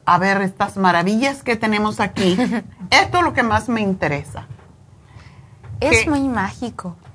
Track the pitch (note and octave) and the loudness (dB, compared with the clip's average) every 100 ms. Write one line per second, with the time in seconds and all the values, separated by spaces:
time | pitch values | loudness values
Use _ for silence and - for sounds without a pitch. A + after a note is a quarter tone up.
0 | - F3 G3 G3 F#3+ - G3+ G3+ F#3 E3+ | 2 2 4 2 0 -2 -4 0 2 4
1 | F#3 A3 C#4 C#4 - A3+ A3 G#3+ G#3+ G#3 | 2 2 0 -2 -4 -2 0 0 0 -2
2 | G3 - F#3+ F#3 A3+ A3+ - - F3+ C4 | -4 0 2 2 0 -2 -6 -12 2 2
3 | - F4+ D#4+ - A#3 G#3+ A3 A3+ G3 F#3 | 4 2 2 2 0 0 0 -2 -2 0
4 | D#3 C#3+ - - - - - - - - | -2 -2 -8 -14 -16 -20 -20 -20 -20 -20
5 | - - - - - - - - C#4 - | -20 -20 -20 -20 -20 -20 -14 -4 2 2
6 | E4 C#4+ C4+ A3 F#3+ - A#3+ - F3+ - | 2 0 0 -2 -4 -6 -10 -10 -14 -14
7 | - | -20